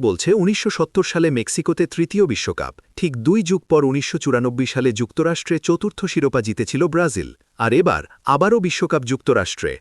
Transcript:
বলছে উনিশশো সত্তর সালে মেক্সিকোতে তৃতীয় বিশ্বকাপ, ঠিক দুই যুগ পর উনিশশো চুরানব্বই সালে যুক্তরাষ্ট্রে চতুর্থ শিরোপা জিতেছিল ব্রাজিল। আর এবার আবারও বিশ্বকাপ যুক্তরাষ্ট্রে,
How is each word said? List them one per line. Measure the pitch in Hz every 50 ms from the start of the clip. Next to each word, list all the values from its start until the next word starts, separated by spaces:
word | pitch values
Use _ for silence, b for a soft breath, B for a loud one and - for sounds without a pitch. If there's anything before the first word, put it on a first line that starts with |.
বলছে | 127 110 92 - - 170 202
উনিশশো | 220 175 196 214 - - 214
সত্তর | - - 160 - - 196 180
সালে | - - 175 165 160
মেক্সিকোতে | 139 120 110 - - - 160 - 165 - 175
তৃতীয় | - - 165 170 - - 202 196
বিশ্বকাপ, | 151 107 - - 101 87 - 67 64 - - - _ _
ঠিক | - - 165 131
দুই | 117 110 143 190 226
যুগ | 185 165 190 170 - -
পর | 160 151 143
উনিশশো | 131 135 143 135 - - 165
চুরানব্বই | - 143 127 120 123 123 120 123 131 -
সালে | - 131 127 131
যুক্তরাষ্ট্রে | 110 107 120 - _ - 160 165 170 - - - 170 156
চতুর্থ | - - 170 - 208 208 - - -
শিরোপা | 175 - 165 143 135 - 131
জিতেছিল | 107 113 101 - 113 - - 135 170
ব্রাজিল। | 165 143 170 175 156 104 98 71 58 57 _ _ _ _ -
আর | 117 113
এবার | 120 156 185 165 92 78 73 - b b b
আবারও | - 139 143 180 208 233 233
বিশ্বকাপ | 185 175 - - 185 160 170 151 127
যুক্তরাষ্ট্রে, | 117 131 131 - - 123 107 92 - - - - 73 65 -